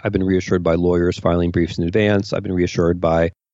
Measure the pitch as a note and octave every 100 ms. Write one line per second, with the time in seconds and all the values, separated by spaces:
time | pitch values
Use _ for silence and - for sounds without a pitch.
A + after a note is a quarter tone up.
0 | - G2+ F#2+ F#2 - F#2 F2 E2+ F2 F2
1 | F2 - F2 F2 F2 F2 E2 - E2+ A2
2 | G#2 G2+ G2 F2 G2 F2+ F2 - E2+ F2
3 | E2+ E2 E2 - _